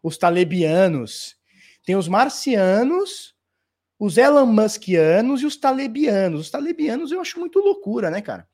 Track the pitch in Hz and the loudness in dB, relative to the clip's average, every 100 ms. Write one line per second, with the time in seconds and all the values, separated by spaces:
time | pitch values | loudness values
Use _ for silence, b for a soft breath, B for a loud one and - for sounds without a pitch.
0 | 160 156 175 175 180 180 160 170 190 151 | -8 0 2 2 0 0 0 4 2 0
1 | 113 - - _ _ b b b - 190 | -6 -12 -16 _ _ b b b -4 -2
2 | 170 190 269 - - 226 185 196 254 349 | 0 2 2 0 -2 2 2 2 2 0
3 | 392 - - _ _ _ _ _ _ _ | -4 -8 -18 _ _ _ _ _ _ _
4 | 208 165 269 294 254 214 214 - - 175 | 0 4 6 6 4 4 2 -2 -2 2
5 | 156 175 240 277 294 - 269 262 277 233 | 4 4 2 -2 -4 -2 -2 -2 -4 -2
6 | 294 202 190 151 165 - 294 339 302 240 | 0 2 0 -2 -8 -8 -6 -4 -4 -4
7 | 320 359 349 - 349 381 403 403 - 233 | -6 -8 -8 -8 -4 0 0 -2 -4 -4
8 | 185 180 208 98 87 | -4 -6 -8 -12 -14